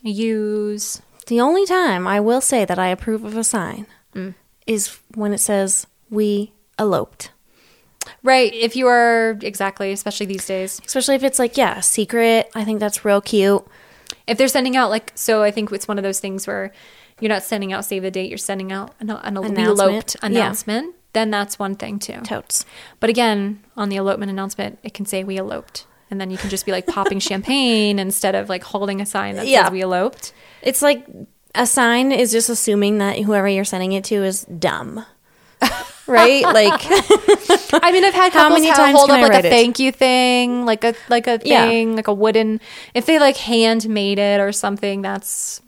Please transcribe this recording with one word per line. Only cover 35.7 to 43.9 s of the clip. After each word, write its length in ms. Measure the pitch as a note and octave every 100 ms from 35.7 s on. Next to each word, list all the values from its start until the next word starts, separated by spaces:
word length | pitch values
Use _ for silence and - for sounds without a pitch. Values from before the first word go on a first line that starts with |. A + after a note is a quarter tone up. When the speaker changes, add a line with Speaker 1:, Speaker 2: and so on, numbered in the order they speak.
| - - - -
Speaker 2:
Right? 360 | B3 A3+ C#4
Like, 360 | E4+ E4 D#4+ D#4
<laughs> 960 | D4+ F#4+ - G#4 - G#4 - E4+ - D#4
Speaker 1:
I 80 | F4
mean, 140 | F4+
I've 100 | F#4+
had 180 | F4+ F#4
Speaker 2:
How 120 | E4
Speaker 1:
couples 160 | D#4 D#4+
Speaker 2:
many 80 | D#4+
Speaker 1:
ha-, 60 | D4
Speaker 2:
times 200 | D4 C#4
Speaker 1:
hold 120 | C#4
Speaker 2:
can 60 | C#4
Speaker 1:
up, 20 |
Speaker 2:
I 40 |
Speaker 1:
like, 80 | C4+
Speaker 2:
write 120 | G3
Speaker 1:
a 40 | F3
Speaker 2:
it? 20 |
Speaker 1:
thank 300 | A#3+ A#3+ A#3+
you 100 | C4
thing, 760 | C4 C4 B3+ B3+ B3 B3 B3
like 200 | A#3+ A3
a, 100 | A3+ A3+ -
like 180 | A#3+ A#3+
a 140 | A#3
Speaker 2:
Yeah. 220 | C4 C4+ A3+
Speaker 1:
thing, 300 | A3+ A3+ A3+
like 100 | G#3+
a 80 |
wooden, 460 | G3+ G#3+ A3 A3 A3 - - -
if 120 | A#3+ A#3+
they, 120 | D#4+
like, 180 | C#4+ C#4
handmade 840 | - A#3 A3+ A3+ A3